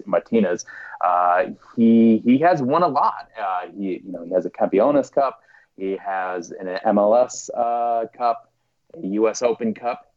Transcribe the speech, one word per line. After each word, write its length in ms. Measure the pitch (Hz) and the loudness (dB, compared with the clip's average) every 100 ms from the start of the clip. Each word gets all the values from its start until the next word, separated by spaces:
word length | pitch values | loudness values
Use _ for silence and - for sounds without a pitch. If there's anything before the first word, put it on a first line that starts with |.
| 95 | -4
Martinez. 600 | 87 - 117 92 90 - - - - | -4 0 0 0 -2 -8 -18 -16 -4
Uh, 420 | 87 87 87 90 92 - - - | 0 2 2 2 0 -6 -10 2
he, 440 | 113 113 113 110 | 4 6 6 4
he 180 | 120 135 | 4 4
has 220 | 165 170 | 4 2
won 220 | 123 156 | 2 2
a 40 | 175 | 2
lot. 420 | 131 - - - 110 | 2 -2 -2 -12 -8
Uh, 280 | 98 90 87 101 | -6 -6 -8 -8
he, 260 | 98 87 95 | -6 -6 -10
you 60 | |
know, 120 | 85 | -14
he 80 | 85 | -4
has 140 | 92 - | -4 -4
a 40 | |
Campeones 640 | - 104 98 127 143 127 | -4 0 2 2 2 0
Cup. 320 | - 135 - _ _ _ - | -2 -2 -4 _ _ _ -10
He 220 | 95 95 | -6 -6
has 540 | 101 95 92 90 85 | -6 -6 -6 -8 -10
an 160 | - 92 | -12 -10
M 300 | 92 110 104 | -4 0 2
L 160 | 104 120 | 4 4
S, 340 | 123 - - | 2 -2 -10
uh, 560 | - 117 117 120 117 113 - | -4 -2 0 -2 -2 -4 -4
Cup, 340 | 120 117 _ _ _ _ _ - | -2 -2 _ _ _ _ _ -12
a 100 | 95 | -6
U 220 | 104 110 | 0 0
S 140 | 104 | 2
Open 320 | 123 110 117 104 | -2 -2 -4 -4
Cup, 360 | 120 123 _ | -6 -8 _